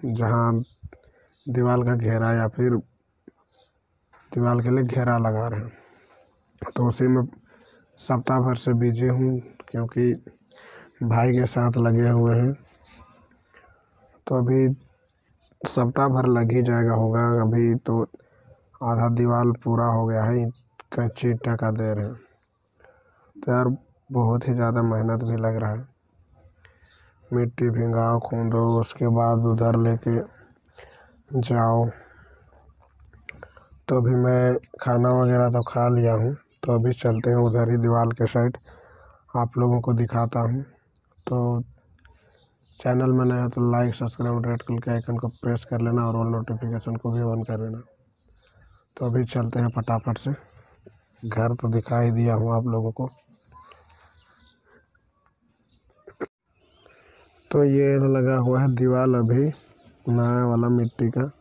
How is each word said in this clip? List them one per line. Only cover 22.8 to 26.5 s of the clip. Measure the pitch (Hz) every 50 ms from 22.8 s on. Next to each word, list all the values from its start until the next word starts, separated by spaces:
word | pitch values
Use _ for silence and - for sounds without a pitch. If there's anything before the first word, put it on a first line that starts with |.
| _ - _ _ _ _ _ _ _ _ _
तो | - - - 120
यार | 123 127 123 131 - - _ _ _ _ _
बहुत | 139 123 117 113 117 120 123 131
ही | 123
ज़्यादा | 123 120 117 117 120 117
मेहनत | 117 113 110 110 113 113 113 120
भी | 117 117 113
लग | 113 113 110
रहा | 110 110 107 107
है, | 110 131 - _ _ _ _ _ _ _ _ _ _ _ -